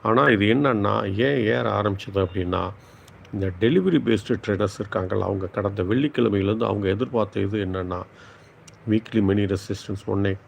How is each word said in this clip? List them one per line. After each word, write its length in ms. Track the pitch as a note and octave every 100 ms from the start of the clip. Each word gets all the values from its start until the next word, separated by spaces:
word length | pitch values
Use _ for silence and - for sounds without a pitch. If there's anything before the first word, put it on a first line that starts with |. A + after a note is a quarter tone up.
ஆனா 260 | G#2+ A#2 C#3+
இது 260 | G#2+ G#2
என்னன்னா, 500 | B2 C#3+ A2 G2+ G#2+ G#2+ G2
ஏன் 280 | C3 C#3+
ஏற 380 | G#2+ A#2+ A2+ G2+
ஆரம்பிச்சது 320 | G2+ F#2+ -
அப்படின்னா, 560 | G2 F#2 G2 F2 F2+ F2+ G2+ - - - - -
இந்த 200 | G2+ F#2+ F2+
டெலிவரி 380 | A2+ F3 F#3 D#3+
பேஸ்டு 380 | A#2+ A2 - A2 -
ட்ரேடர்ஸ் 360 | G2 G2+ -
இருக்காங்கல்ல, 380 | G2+ F#2+ F#2 G2+
அவங்க 260 | F#2+ G2 F#2+
கடந்த 360 | - G2+ G2
வெள்ளிக்கிழமையிலேருந்து 800 | F#2 A#2 D3 C#3+ A2+ G2+ G2 A2
அவங்க 240 | A2+ G2+ G2
எதிர்பார்த்த 520 | G2 B2+ A#2 G#2 G2+
இது 240 | G2 G#2+
என்னன்னா, 380 | F#2+ F#2+ F2+ F2+ F#2 - - - - - - - -
வீக்லி 320 | A2 A2+ A2+
மினி 220 | G2 G2
ரெசிஸ்டன்ஸ் 600 | G2+ F#2+ - G2 - G#2 -
ஒன்னை 300 | G2+ G2+ F#2+